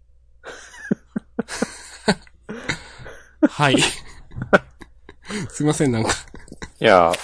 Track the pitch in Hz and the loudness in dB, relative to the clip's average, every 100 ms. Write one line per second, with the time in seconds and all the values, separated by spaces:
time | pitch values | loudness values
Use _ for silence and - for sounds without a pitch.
0 | _ - _ - - - - 960 855 831 | _ -20 _ -20 -20 -20 -20 -18 -6 -6
1 | _ - - - - - - - - - | _ -14 -10 -10 -8 -8 -8 -8 -20 -4
2 | - - - - - 226 - - - - | -2 -2 -4 -20 -14 -10 -8 -10 -12 -18
3 | - - - - - - 147 - - - | -18 -18 -20 0 0 2 2 4 0 -4
4 | - - - - - - - - - - | -14 -18 -16 -12 2 2 2 -16 -20 -20
5 | - - - 208 156 - 147 151 147 113 | -20 -20 -10 -8 -8 -2 -2 0 0 0
6 | 110 - - - - - - - 113 92 | -2 -4 -8 -18 -18 -16 -18 2 6 8
7 | 85 87 | 8 2